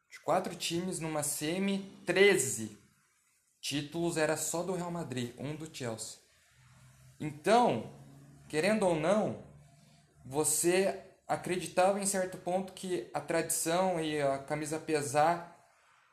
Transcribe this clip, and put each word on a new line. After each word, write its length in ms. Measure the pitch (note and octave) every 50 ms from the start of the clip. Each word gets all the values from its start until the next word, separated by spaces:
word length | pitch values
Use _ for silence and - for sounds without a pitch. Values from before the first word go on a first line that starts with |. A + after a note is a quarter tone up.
| _ _
De 100 | - -
quatro 340 | - C#3+ D3+ F#3 F#3 - F3
times 460 | - - - E3 E3+ F3+ F#3 F#3 D#3+
numa 240 | D#3+ D#3+ D#3 D3+ C#3+
semi, 720 | - - - D3+ D3+ E3+ F#3+ G3 G3 G3 F#3+ F#3+ - - - -
treze 800 | - F3+ F#3+ G3 G3+ F#3+ - - A#2 - A2 A2+ G#2 - - _ _ _ _ _ _ _ _ _ _ _ _ _ _ _ _ - -
títulos 480 | C#3 C#3+ D3 C#3+ - E3+ E3+ E3+ -
era 220 | D#3 D#3 D3+ D#3 -
só 260 | - - - E3 F3
do 100 | F#3 F#3+
Real 160 | E3+ F3 F3
Madrid, 440 | E3+ F3 D#3+ B2+ B2+ B2+ A#2+ A#2+ - -
um 160 | - C#3+ D3+
do 200 | D3 D#3 D3+ -
Chelsea. 460 | - C3+ A#2 A2+ A2 - - - - _ _ _ _ _ _ _ _ - - - - - - - _ - - - -
Então, 720 | D3 D3+ D3 D3 - F#3+ G#3+ A#3+ B3 G3+ C3+ A2 - - - - - - - - - - - - - -
querendo 360 | - D3+ E3+ G3 A3 G#3+ G3+
ou 120 | F3+ E3+
não, 480 | D#3 D3+ E3 G3+ G#3+ G3 C#3+ G#2+ - - - - - - - - - - - - _ _ _ _ _ -
você 800 | B2 C3 D3 D#3 D3+ - - - E3+ F3+ F#3 G3 F#3 - - - - - _ _ -
acreditava 720 | D3 D3+ - D#3 F3+ F#3 E3 - - F#3 F3+ F#3+ G3+ G3+
em 60 | G3
certo 320 | F#3+ - F#3+ F#3 F#3 - -
ponto 340 | - F3 F3+ F#3+ F#3+ -
que 380 | - - - F#3 F3+ - - - -
a 60 | D3
tradição 800 | D3 - E3+ E3+ E3 E3 - - - D#3+ E3 F3+ F#3+ F#3 F3+ E3
e 220 | D#3+ D#3 D3+ D3+
a 160 | C#3+ C#3 C#3 C3+
camisa 420 | C#3 - D3+ D3 D#3 C#3+ D#3 D#3
pesar 720 | D#3 - D#3 D3 C3+ B2+ B2+ D3 D3+ E3 F3 E3+ - - - - - _ _ _ _ _ _ _ _ _